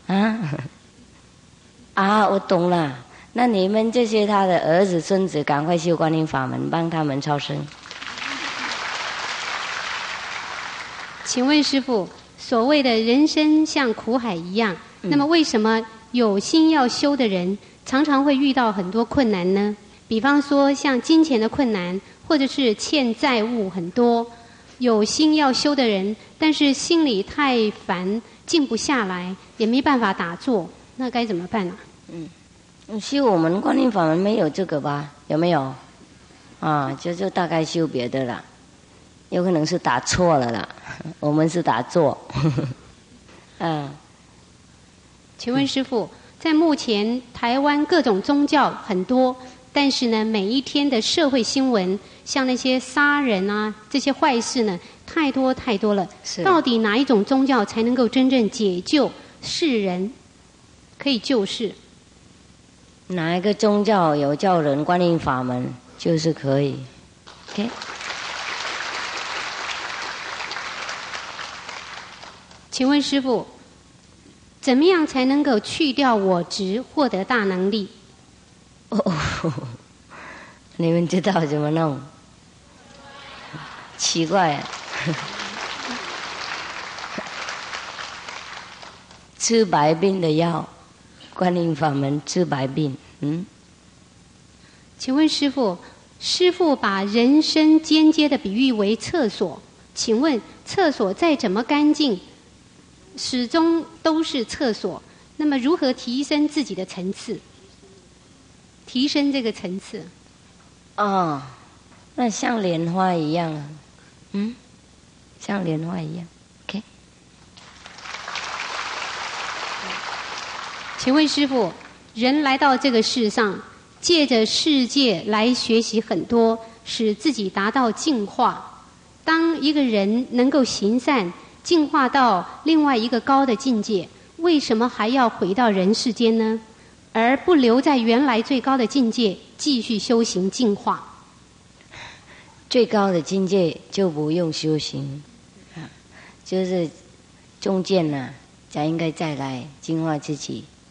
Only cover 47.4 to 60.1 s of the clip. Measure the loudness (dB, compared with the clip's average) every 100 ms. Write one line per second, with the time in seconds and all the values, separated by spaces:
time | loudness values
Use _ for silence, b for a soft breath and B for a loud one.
47.4 | -2 2 2 2 2 2 4 2 2 2
48.4 | 4 4 2 0 -4 -4 0 2 2 0
49.4 | B B -6 0 0 2 0 0 0 0
50.4 | 0 -2 -2 0 0 0 0 2 2 2
51.4 | 0 0 2 2 0 -2 B B -6 -2
52.4 | 0 0 0 -2 -2 2 2 4 2 0
53.4 | 0 -2 -4 -6 -6 -2 -2 2 2 2
54.4 | 0 -2 -2 -2 B B -8 -2 0 0
55.4 | 0 0 -2 0 0 0 -2 -8 -12 -2
56.4 | 2 4 4 2 2 2 4 4 4 2
57.4 | 2 2 0 0 0 2 2 2 4 4
58.4 | 2 0 0 -2 0 0 0 B B B
59.4 | -10 -2 0 0 0 -2 -4